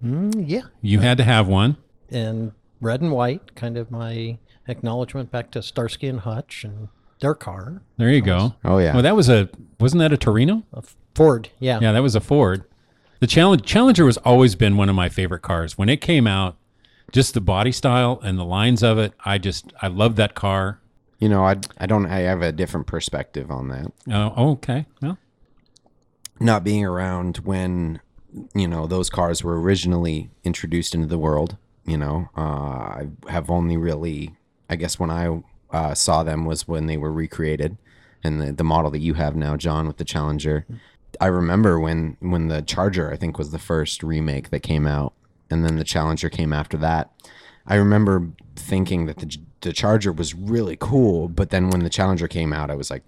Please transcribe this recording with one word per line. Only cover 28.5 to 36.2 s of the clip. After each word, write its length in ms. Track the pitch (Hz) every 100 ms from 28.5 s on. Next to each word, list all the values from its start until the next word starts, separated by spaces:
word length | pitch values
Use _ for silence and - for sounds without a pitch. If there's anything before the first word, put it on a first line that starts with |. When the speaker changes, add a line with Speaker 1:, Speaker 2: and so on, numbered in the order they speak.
Speaker 3:
you 120 | 101 92
know, 200 | 82 80
those 240 | 92 90
cars 340 | - 87 85
were 160 | 87 85
originally 720 | 87 98 90 87 85 78 85 _
introduced 520 | 87 85 82 85 82
into 120 | 85 80
the 120 | 85
world, 380 | 78 76 82 - _ _
you 120 | - 78
know, 340 | 73 76 85 -
uh, 40 |
I 640 | 78 71 71 65 50 53 73 76 -
have 220 | 85 76
only 260 | 87 85 82
really, 580 | 85 76 82 73 78 - _ _ -
I 80 | 85
guess 220 | 82 -
when 120 | 85
I, 320 | 82 85 82 - - _
uh, 240 | 80 78
saw 280 | 71 - 80